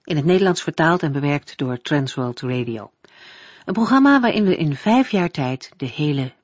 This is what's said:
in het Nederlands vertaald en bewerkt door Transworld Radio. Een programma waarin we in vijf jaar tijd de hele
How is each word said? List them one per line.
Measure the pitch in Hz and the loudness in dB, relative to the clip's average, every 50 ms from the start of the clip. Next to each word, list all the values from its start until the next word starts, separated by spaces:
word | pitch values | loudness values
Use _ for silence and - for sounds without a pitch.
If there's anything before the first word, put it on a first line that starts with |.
| _ | _
in | - 180 | -4 -4
het | 151 139 | -2 2
Nederlands | 170 185 185 190 185 175 - - | 2 2 4 4 2 0 0 -4
vertaald | - 151 - 160 165 175 175 175 | -8 -2 0 2 2 2 2 0
en | 151 139 | -2 -2
bewerkt | 143 143 143 143 143 _ - - - | -2 -2 -2 -2 -2 _ -8 -10 -6
door | 139 127 123 120 | -6 -4 -6 -6
Transworld | - - 156 143 135 127 - 139 127 123 120 - | -4 -2 -2 0 0 -2 -4 -6 -6 -6 -6 -6
Radio. | - 123 127 127 120 120 113 110 101 - _ _ _ _ _ _ - - - - - - - - - | -6 -6 -4 -4 -4 -6 -6 -10 -10 -14 _ _ _ _ _ _ -20 -20 -20 -20 -20 -20 -20 -18 -10
Een | - 190 | -6 -2
programma | 226 226 214 254 269 269 277 277 269 | -2 0 2 4 4 6 6 6 4
waarin | 240 233 - - 208 | 4 2 2 2 2
we | 190 175 | 2 2
in | - 160 147 139 | 2 0 -2 -2
vijf | - - 208 226 254 262 - | -2 0 2 2 2 2 2
jaar | - 190 175 170 | 0 0 0 -2
tijd | - - 135 127 131 127 - - _ | -2 -4 -4 -4 -4 -6 -10 -16 _
de | - 139 | -10 -10
hele | 120 - - 151 151 143 135 131 131 - _ | -10 -6 -4 -2 -2 0 -2 -4 -6 -8 _